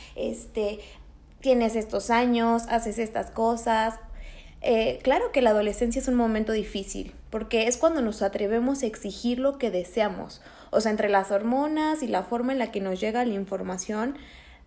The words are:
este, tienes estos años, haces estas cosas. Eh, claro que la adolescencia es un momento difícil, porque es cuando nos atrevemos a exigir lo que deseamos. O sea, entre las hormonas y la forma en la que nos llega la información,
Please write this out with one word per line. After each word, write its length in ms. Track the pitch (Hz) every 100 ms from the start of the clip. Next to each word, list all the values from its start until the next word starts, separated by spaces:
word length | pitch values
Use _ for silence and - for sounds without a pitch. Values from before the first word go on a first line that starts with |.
| - -
este, 640 | 233 233 - - 208 214 - - - - - -
tienes 340 | 269 247 226 226
estos 340 | 214 202 -
años, 540 | 233 247 240 233 233 233
haces 300 | 233 226 208
estas 320 | 220 226 -
cosas. 640 | - 226 233 233 220 220 220 - - - - - -
Eh, 380 | - 226 220 123
claro 300 | - 302 480
que 80 | -
la 80 | 240
adolescencia 520 | 214 208 202 240 247
es 60 | 262
un 80 | 247
momento 380 | 233 214 214
difícil, 600 | 220 202 208 196 196 185 - -
porque 380 | 220 214 233 220
es 80 | 247
cuando 260 | 320 320
nos 200 | 226 208
atrevemos 600 | 196 - 202 226 247 277
a 40 | 226
exigir 540 | 220 208 185 240 247
lo 180 | 269 277
que 140 | 240
deseamos. 680 | 180 175 - 208 180 - - - - -
O 80 | -
sea, 120 | 220
entre 180 | 214 208
las 220 | 202 190
hormonas 720 | 202 220 254 294 311 311 311
y 60 | 233
la 160 | 190
forma 300 | 190 240 240
en 60 | 269
la 120 | 220
que 80 | 202
nos 200 | 190 185
llega 260 | 220 226 247
la 80 |
información, 840 | 202 196 190 190 185 - 214 240 285 - - - -